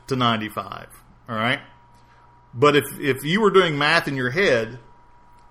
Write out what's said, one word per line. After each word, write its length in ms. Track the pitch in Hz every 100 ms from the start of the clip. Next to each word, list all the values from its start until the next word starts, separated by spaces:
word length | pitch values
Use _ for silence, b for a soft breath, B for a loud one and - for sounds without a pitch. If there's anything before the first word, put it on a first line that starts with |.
| -
to 100 | 131
ninety-five, 720 | 120 113 107 - 98 - - - _ - -
all 60 | 110
right? 260 | 113 143 - - _ _ b b b b _
But 220 | 120 147 143
if, 80 | - -
if 240 | 143 123
you 160 | 147 190
were 120 | 214
doing 260 | 190 175 143
math 320 | 147 165 156
in 80 | 135
your 140 | 123
head, 480 | 143 196 123 113 123 - - - - - - -